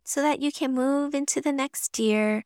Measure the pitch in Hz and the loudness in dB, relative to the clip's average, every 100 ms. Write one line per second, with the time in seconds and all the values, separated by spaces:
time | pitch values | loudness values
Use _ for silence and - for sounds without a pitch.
0 | - - 294 285 285 - 277 254 262 277 | -6 0 0 0 -2 -2 -2 2 2 2
1 | 285 285 285 - 302 277 277 - - - | 0 -2 -2 -2 0 0 -2 -6 -6 0
2 | 220 214 214 214 | 2 4 2 0